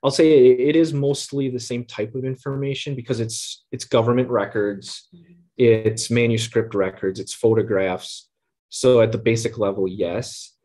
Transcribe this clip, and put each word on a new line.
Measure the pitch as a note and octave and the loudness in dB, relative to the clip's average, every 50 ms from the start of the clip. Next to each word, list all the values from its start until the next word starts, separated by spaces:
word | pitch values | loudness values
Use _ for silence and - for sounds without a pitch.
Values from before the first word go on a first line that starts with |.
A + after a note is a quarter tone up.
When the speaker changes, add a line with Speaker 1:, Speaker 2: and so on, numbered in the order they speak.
| - | 0
Speaker 1:
I'll | C#3 | 0
say | C#3 - E3 D#3 D#3 | 2 4 4 6 8
it, | C#3+ B2+ B2+ B2+ B2 | 8 8 8 6 6
it | B2+ C#3+ D3+ | 4 2 4
is | D#3+ E3 D#3 C#3+ | 4 2 2 0
mostly | C#3 C#3 C#3 C#3+ - - - - C#3+ C#3 C3 | -2 0 -2 -2 -2 -6 -8 -4 -4 -4 -4
the | B2+ B2 | -4 -6
same | A#2 - B2+ A#2+ A#2+ | -8 -6 -8 -8 -8
type | _ - - G#2+ A2 A#2 | _ -8 -8 -8 -6 -6
of | C3 B2+ | -8 -6
information | C3 C3 - _ C#3+ C3+ C3+ C#3 C#3 C#3 - - D3+ C#3 | -6 -8 -8 _ -8 -6 -6 -4 -6 -6 -6 -8 -8 -8
because | B2+ A#2+ - C3 A2+ | -10 -6 -6 -4 -4
it's, | A2+ A2+ - - - - - _ _ _ | -4 -6 -6 -10 -10 -12 -14 _ _ _
it's | - B2 - | -12 -12 -8
government | _ - A#2+ A2+ A#2 A#2+ B2 B2+ B2 | _ 0 2 2 2 2 0 0 0
records, | B2 A2 G2+ G2 - A2 G#2 G2+ G2 G2 F#2+ - - - _ _ - | 0 -2 -2 -2 -2 -2 -2 -2 -2 -6 -12 -16 -18 -18 _ _ -20
Speaker 2:
Mm-hmm. | - _ _ - _ _ _ _ - | -20 _ _ -20 _ _ _ _ 2
Speaker 1:
it's | B2+ A#2 A2+ A2 A2 A2 A2 - - - | 4 4 4 4 2 -2 -4 -4 -4 -2
manuscript | A#2 A#2+ A#2+ A#2 A#2 A2 A2+ - - A2+ G#2+ A2+ - | 0 2 2 2 2 0 -2 -2 -2 -2 -2 0 -2
records, | G2+ F#2+ F#2+ - - - F#2+ F#2+ F#2+ | -2 -2 -2 -4 -4 -6 -4 -4 -4
it's | F#2 - - | -10 -12 -10
photographs. | - - A2+ A2+ A2 G#2 A2 G#2+ F#2+ F#2+ F#2+ F2+ F2+ - - - - _ _ _ _ _ _ _ _ _ _ | 0 2 2 2 2 2 0 0 0 0 -2 -2 -4 -8 -14 -16 -18 _ _ _ _ _ _ _ _ _ _
So | - - - B2+ B2+ A#2+ A2+ | -12 0 2 4 6 6 4
at | A2 A2+ | 4 2
the | G#2+ | -2
basic | G2 A#2 A2+ A2+ A2+ A2+ - A#2+ | 0 0 0 0 -2 -6 -4 -2
level, | G#2+ G2 G2 G2+ F#2+ | -2 -2 -2 -2 -4
yes. | F#2+ F#2 G#2 F#2 E2+ F2 G#2+ A#2 - - - - - _ _ _ | -4 -2 -4 -4 -4 -4 -6 -8 -10 -14 -18 -20 -20 _ _ _